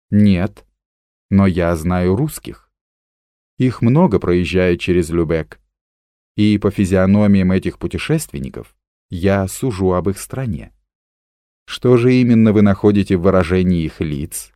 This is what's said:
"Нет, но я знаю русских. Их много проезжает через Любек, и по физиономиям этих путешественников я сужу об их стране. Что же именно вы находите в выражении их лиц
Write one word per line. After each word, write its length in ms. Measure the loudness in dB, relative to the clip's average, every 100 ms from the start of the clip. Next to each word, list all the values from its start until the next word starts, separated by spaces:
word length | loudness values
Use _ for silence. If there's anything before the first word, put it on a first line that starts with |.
| _
"Нет, 540 | 2 4 2 -2 -8 _ _ _ _ _ _ _
но 180 | 2 2
я 280 | 0 -2
знаю 400 | -2 -2 -2 0
русских. 560 | -2 -4 -8 -16 -20 _ _ _ _ _ _ _ _ _ _
Их 240 | -4 0
много 380 | 0 2 2 2
проезжает 600 | 0 0 0 0 0 0
через 300 | 0 0 0
Любек, 500 | -2 -2 -4 -6 -16 _ _ _ _ _ _ _ -2
и 220 | 0 2
по 120 | -2
физиономиям 800 | -2 0 2 2 2 4 2 2
этих 280 | 0 -2 -8
путешественников 1000 | -8 -8 -4 -4 -4 -10 -12 -14 -18 _ _ _ _
я 360 | -4 0 0 -2
сужу 440 | -6 -6 -2 -2
об 160 | 0 -2
их 100 | -6
стране. 540 | -10 -10 -8 -8 -12 _ _ _ _ _ _ _ _ _ _
Что 300 | -6 2 4
же 180 | 4
именно 380 | 2 4 4 4
вы 100 | 4
находите 540 | 2 4 2 2 0 0
в 60 |
выражении 640 | 2 2 0 0 0 0
их 160 | -4 -6
лиц 520 | -8 -6 -8 -12 -16